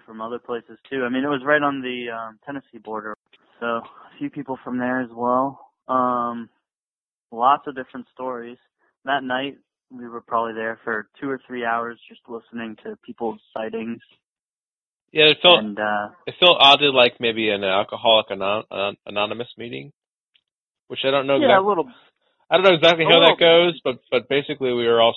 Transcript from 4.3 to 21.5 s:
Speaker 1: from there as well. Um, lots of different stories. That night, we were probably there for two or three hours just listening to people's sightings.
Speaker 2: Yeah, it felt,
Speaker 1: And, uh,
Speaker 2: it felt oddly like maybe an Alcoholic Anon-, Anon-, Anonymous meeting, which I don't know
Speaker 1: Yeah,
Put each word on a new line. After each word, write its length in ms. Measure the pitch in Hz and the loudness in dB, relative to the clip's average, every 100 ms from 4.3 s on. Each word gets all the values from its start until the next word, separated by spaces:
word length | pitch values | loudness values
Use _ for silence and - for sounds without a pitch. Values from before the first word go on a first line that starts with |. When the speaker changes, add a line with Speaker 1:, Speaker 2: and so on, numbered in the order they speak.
| 147 135 127 | -10 -12 -12
Speaker 1:
from 140 | 131 123 | -8 -4
there 240 | 123 127 | -2 -4
as 80 | 120 | -6
well. 560 | 117 120 127 135 - _ _ - | -4 0 0 -2 -6 _ _ -4
Um, 600 | 131 123 123 120 120 113 _ _ _ _ _ _ _ _ | 0 0 -2 -4 -8 -14 _ _ _ _ _ _ _ _
lots 320 | 113 127 147 147 | 0 2 2 -2
of 100 | 131 | -12
different 300 | 127 131 - | -14 -16 -18
stories. 440 | - 127 123 117 123 _ _ _ _ 135 | -12 -10 -10 -14 -18 _ _ _ _ -4
That 180 | 139 | -4
night, 320 | 131 127 139 - _ _ _ | -2 -6 -6 -12 _ _ _
we 180 | 127 120 | -18 -16
were 140 | 117 | -16
probably 320 | - 117 113 | -6 -4 -4
there 260 | 110 113 113 | -6 -8 -8
for 240 | - 110 110 _ | -8 -8 -8 _
two 100 | 139 | -8
or 100 | 131 - | -8 -10
three 180 | 123 117 | -8 -4
hours 320 | 117 117 113 _ | -4 -6 -12 _
just 140 | 117 - | _ -18
listening 480 | 117 - 117 113 107 | -16 -14 -12 -12 -14
to 120 | - - - | -16 -16 -18
people's 340 | - 117 107 _ 113 | -10 -8 -8 _ -10
sightings. 440 | 110 113 113 117 _ _ _ _ _ _ _ _ _ _ _ | -8 -8 -8 -12 _ _ _ _ _ _ _ _ _ _ _
Speaker 2:
Yeah, 140 | 156 151 | 4 4
it 120 | 147 | 6
felt, 180 | 175 156 | 6 6
Speaker 1:
And, 200 | 107 104 | 2 -4
uh, 300 | 107 104 104 - - | -2 -2 -6 -12 -12
Speaker 2:
it 80 | - | 2
felt 180 | 180 - | 4 6
oddly 300 | 139 139 143 | 6 6 4
like 200 | 131 123 - | 4 2 2
maybe 300 | 117 110 110 | -4 -2 -2
an 140 | 101 | 0
Alcoholic 640 | 98 95 107 110 117 110 - | 0 0 -2 -2 2 2 2
Anon-, 360 | 98 98 107 - | -4 -4 -4 -6
Anon-, 280 | 98 101 - - | -6 -6 -8 -10
Anonymous 420 | 101 104 110 117 - | -6 -4 -6 -12 -14
meeting, 360 | 117 131 143 _ _ _ _ _ _ _ _ _ - | -14 -14 -16 _ _ _ _ _ _ _ _ _ -16
which 100 | - 131 | -6 -2
I 60 | |
don't 140 | 139 135 | 0 0
know 100 | 139 | 2
Speaker 1:
Yeah, 100 | 262 | 4